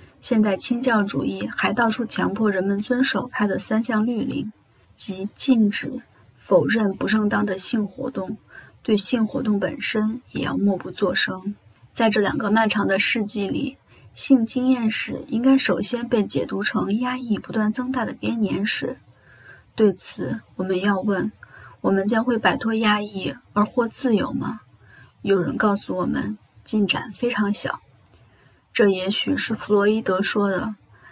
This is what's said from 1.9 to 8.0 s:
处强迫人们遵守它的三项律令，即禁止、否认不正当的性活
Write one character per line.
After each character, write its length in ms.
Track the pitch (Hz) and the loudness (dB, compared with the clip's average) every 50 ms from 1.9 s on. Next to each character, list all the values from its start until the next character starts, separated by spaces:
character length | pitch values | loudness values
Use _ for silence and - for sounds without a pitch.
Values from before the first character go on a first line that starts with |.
处 140 | 214 - 240 | 0 0 -2
强 260 | - - - 180 185 196 | -2 0 0 0 0 0
迫 160 | 214 220 208 | 0 0 0
人 140 | 196 190 185 | 2 2 0
们 160 | 196 202 196 | 0 0 0
遵 240 | 208 - 247 247 262 | 0 0 0 2 2
守 260 | - - 202 - - - | 0 0 -2 -4 -6 -4
它 160 | - 214 202 | -2 0 0
的 100 | 190 196 | 0 0
三 240 | - - 220 220 226 | 0 0 0 0 0
项 240 | - 226 214 214 | 0 0 0 0
律 160 | 240 240 220 - | 0 0 -2 -2
令， 300 | - - - - 214 - _ _ _ _ _ _ _ _ | -2 -4 -4 -6 -6 -10 _ _ _ _ _ _ _ _
即 320 | - - - 185 190 190 208 - | -6 -6 -6 -6 -6 -8 -6 -4
禁 340 | - - - 254 226 214 202 | 0 2 4 4 6 4 4
止、 320 | 208 - - - - 226 - _ _ _ _ _ _ - - - | 2 0 -4 -6 -8 -10 -12 _ _ _ _ _ _ -20 0 2
否 180 | 202 175 - | 4 4 4
认 280 | - 208 226 214 196 190 | 4 2 2 2 0 0
不 100 | - - | -2 -2
正 220 | - 214 220 214 208 | 0 0 2 2 2
当 160 | 214 208 208 | 0 0 0
的 140 | 208 190 190 | -2 0 0
性 280 | - - - 220 208 | 0 0 0 0 -2
活 240 | 196 - - | -2 -6 -8